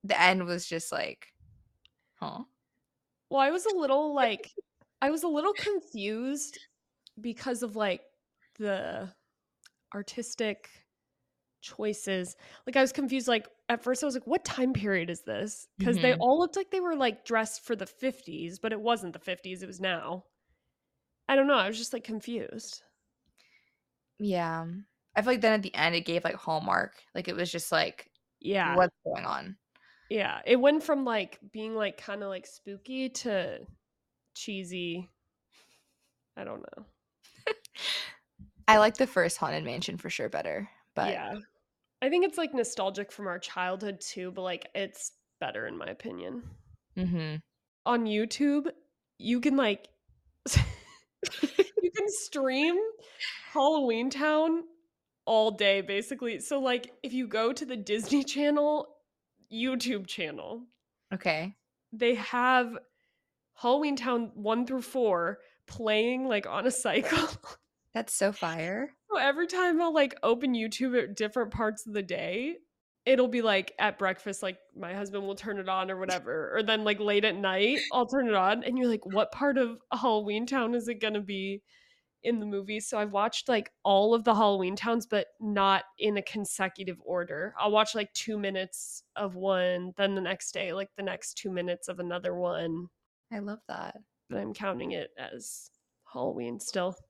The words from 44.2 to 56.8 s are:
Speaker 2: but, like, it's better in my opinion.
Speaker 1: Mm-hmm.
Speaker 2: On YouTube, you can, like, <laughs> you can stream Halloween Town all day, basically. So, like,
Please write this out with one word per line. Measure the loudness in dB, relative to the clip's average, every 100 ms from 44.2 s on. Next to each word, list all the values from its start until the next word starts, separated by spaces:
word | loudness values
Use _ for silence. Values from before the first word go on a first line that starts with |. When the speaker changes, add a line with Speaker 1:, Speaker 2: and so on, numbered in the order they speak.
| -10
Speaker 2:
but, | -6
like, | -6 -6 -8 -6
it's | -6 -8 -14 _ _ _
better | -8 -6 -8
in | -8
my | -10
opinion. | -10 -12 -10 -10 -10 -12 -20 _ -20 _ -6
Speaker 1:
Mm-hmm. | -2 -2 -4 -8 -12 _ _ _ 0
Speaker 2:
On | 0 2
YouTube, | 0 0 0 2 2 0 -8 _ _ _ _
you | 0 2
can, | 4 4
like, | 2 0 -6 _ _ _ _ _ 0
<laughs> | 2 2 -2 -18 -20 _ _ -8 -2 0 4 2 4
you | 0
can | 0 -2
stream | -2 -6 -2 0 4 4 2 0 -6 -20 -10 -10 -10 -4
Halloween | 4 4 6 4 2 0
Town | 0 2 4 4 2 -2 _ _ _ _ _ 2
all | 4 4
day, | 4 4 4
basically. | 2 -4 -4 -6 -4 -6
So, | -2 0
like, | 2 0